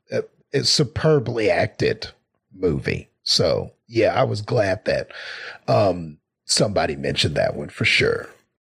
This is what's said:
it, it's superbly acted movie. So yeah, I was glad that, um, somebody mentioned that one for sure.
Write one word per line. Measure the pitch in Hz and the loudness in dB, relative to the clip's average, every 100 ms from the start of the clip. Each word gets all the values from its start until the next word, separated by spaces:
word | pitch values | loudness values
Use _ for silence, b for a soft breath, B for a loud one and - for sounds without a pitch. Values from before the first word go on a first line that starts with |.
| _ | _
it, | 117 - _ _ | -6 -6 _ _
it's | 139 123 | -2 2
superbly | - 135 - 156 147 117 117 101 | 2 0 0 2 4 2 0 2
acted | 85 107 - 65 - - - _ _ _ | 2 0 0 -2 -2 -8 -16 _ _ _
movie. | 92 90 71 - 50 - _ | -2 -2 0 -2 -6 -8 _
So | - - - 53 50 - _ | -2 0 2 0 -4 -14 _
yeah, | 113 101 | 2 2
I | - | 2
was | 123 107 | 0 -2
glad | 107 113 98 92 - | -2 0 0 -2 -2
that, | 67 - B B B B B - | -2 -4 B B B B B 0
um, | 113 98 87 80 76 _ _ - | 4 4 0 -6 -14 _ _ -4
somebody | - 117 90 80 69 | 0 2 2 0 -2
mentioned | 69 - - 71 | -4 -2 0 0
that | - - | 0 -2
one | 73 | -10
for | - | -4
sure. | 110 - - - - - _ _ | 0 2 2 0 -6 -18 _ _